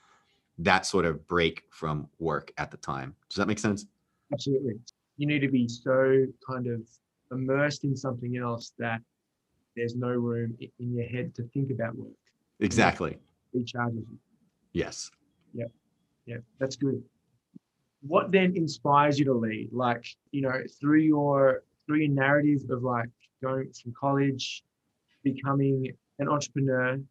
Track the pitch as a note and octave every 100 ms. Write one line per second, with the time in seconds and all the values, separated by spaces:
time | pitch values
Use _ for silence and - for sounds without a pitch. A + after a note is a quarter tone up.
0 | _ _ _ _ _ - F2 F#2 - G2
1 | E2+ D2 - F2 E2 - _ - D#2+ D2+
2 | C#2+ _ D#2+ C#2+ - - C#2+ - - C2+
3 | C2 - _ - G2+ G#2 A2 G2+ - _
4 | _ _ _ - - C3+ C3+ G#2+ - _
5 | _ - D3 D3 C#3 C3+ A#2+ A#2+ - C3
6 | C3 C3+ C3 - - C3 A#2+ A#2 A2 _
7 | _ _ _ B2+ C3 C3+ D3 C#3+ C#3+ C3
8 | C3+ A#2+ A#2+ B2 B2 A#2 - - A#2 A2+
9 | - _ _ _ _ _ _ - A#2+ A#2+
10 | B2 B2 A#2+ A#2 A#2 A#2 B2 _ B2 A#2+
11 | A#2+ B2 B2 - A#2 C#3 C3+ A2+ A2+ A2+
12 | A2 - _ _ _ _ G#2 F2 F#2+ -
13 | D#2+ - _ _ _ B2+ A#2+ A#2+ A#2+ A2+
14 | A2+ A#2 _ _ _ _ _ F2 - -
15 | - _ _ _ _ A#2 A2+ - _ _
16 | _ _ - A#2 - _ C3+ - C#3 B2+
17 | - _ _ _ _ - _ _ _ _
18 | C#3 F3 G3 F#3+ F#3 F3+ D#3+ - D3 C#3+
19 | D3 C#3+ C#3 B2 A2+ G#2+ A2+ A#2 B2 A#2+
20 | - - _ C#3+ C3+ B2+ - - C#3+ D#3
21 | D#3 D3+ C#3+ C#3 C3+ C3 - _ - D3+
22 | D3+ C#3 C3+ D3 D3 C#3+ A#2+ B2 B2+ A#2+
23 | A#2+ - _ _ C3 C3 C3+ - A#2+ A#2+
24 | C#3 C#3 C#3 C3+ - - _ _ _ _
25 | _ _ C#3 - C#3 C#3 C#3 C3+ C3 -
26 | _ _ C#3 D3 C#3+ - C#3 C3 B2+ C3+
27 | C#3